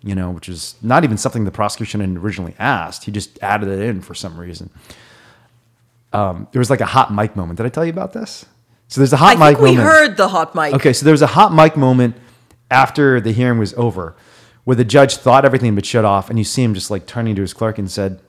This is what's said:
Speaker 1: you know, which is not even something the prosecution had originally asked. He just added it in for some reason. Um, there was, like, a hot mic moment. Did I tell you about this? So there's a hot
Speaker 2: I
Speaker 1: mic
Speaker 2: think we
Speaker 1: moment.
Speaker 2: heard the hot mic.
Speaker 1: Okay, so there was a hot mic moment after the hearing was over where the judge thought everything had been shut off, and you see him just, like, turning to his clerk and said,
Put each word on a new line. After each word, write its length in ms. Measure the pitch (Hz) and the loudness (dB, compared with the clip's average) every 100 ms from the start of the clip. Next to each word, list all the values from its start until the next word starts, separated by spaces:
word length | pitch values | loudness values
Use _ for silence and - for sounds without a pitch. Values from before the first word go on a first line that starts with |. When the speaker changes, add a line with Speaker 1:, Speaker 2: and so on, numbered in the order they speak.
Speaker 1:
you 100 | 104 | -10
know, 160 | 95 90 | -8 -8
which 180 | 87 - | -10 -14
is 280 | 85 - - | -14 -16 -10
not 200 | 110 135 | 0 2
even 140 | 156 107 | 2 -2
something 260 | 131 117 101 | -4 -4 -6
the 60 | |
prosecution 480 | 90 104 - 110 107 | -4 -6 -6 -8 -6
had 160 | 98 90 | -6 -6
originally 300 | 101 98 87 - | -8 -8 -12 -8
asked. 460 | 117 113 80 - - | -6 -4 -8 -12 -12
He 60 | |
just 280 | 104 - - | -10 -12 -10
added 260 | 98 104 101 | -6 -4 -4
it 120 | 95 | -6
in 180 | 110 98 | -6 -8
for 120 | 92 | -12
some 240 | 85 95 82 | -16 -16 -14
reason. 320 | 87 85 90 - _ - _ _ _ _ _ _ _ _ _ _ _ | -16 -18 -20 -20 _ -20 _ _ _ _ _ _ _ _ _ _ _
Um, 360 | 104 98 90 - | -4 -4 -6 -8
there 80 | 123 | -4
was, 100 | 123 | -2
like, 120 | 131 | -2
a 40 | 107 | 0
hot 280 | 131 - | 0 0
mic 220 | 101 107 104 | -2 -4 -6
moment. 220 | 85 87 | -10 -8
Did 80 | 120 | -8
I 40 | |
tell 160 | 156 165 | -6 -6
you 60 | |
about 220 | 165 185 | -6 -10
this? 320 | 220 226 - - _ _ _ _ | -10 -14 -16 -20 _ _ _ _
So 140 | 131 | 0
there's 120 | 135 | 2
a 40 | 135 | 4
hot 200 | 175 233 | 4 6
Speaker 2:
I 20 | |
Speaker 1:
mic 180 | 151 147 | 6 6
Speaker 2:
think 20 | |
we 100 | - 123 | 4 6
Speaker 1:
moment. 100 | 113 | 6
Speaker 2:
heard 280 | 311 302 202 | 4 4 0
the 100 | 190 | -2
hot 260 | 185 160 | -2 -4
mic. 200 | 170 151 139 | -4 -2 0
Speaker 1:
Okay, 180 | 151 | 0
so 100 | 123 143 | 2 2
there 80 | |
was 100 | 151 | 4
a 40 | 147 | 4
hot 240 | 151 208 | 4 4
mic 220 | 160 160 151 | 6 4 4
moment 400 | 131 127 123 117 _ _ _ _ _ | 2 2 0 -2 _ _ _ _ _
after 500 | 131 131 - 143 127 | 2 2 2 2 2
the 120 | 110 | 0
hearing 260 | 113 123 117 | 0 0 0
was 140 | 101 - | -2 -2
over 400 | 120 90 82 - _ _ _ _ | -4 -4 -10 -16 _ _ _ _
where 120 | - 120 | -2 0
the 100 | 120 | 2
judge 320 | 139 139 - | 4 4 2
thought 260 | 127 131 | 2 4
everything 240 | 139 127 120 | 4 2 0
had 80 | 101 | -2
been 80 | |
shut 220 | - 117 107 | -2 -2 0
off, 240 | 98 - | 0 -2
and 80 | 113 | -4
you 80 | 104 | -4
see 180 | - | -2
him 100 | 120 | -2
just, 180 | 95 - | -2 -6
like, 140 | 101 - | -10 -8
turning 280 | 120 113 101 | -8 -4 -4
to 60 | |
his 120 | 95 | -6
clerk 240 | - 113 107 | -4 -6 -4
and 100 | 98 | -8
said, 300 | 104 95 92 | -6 -6 -8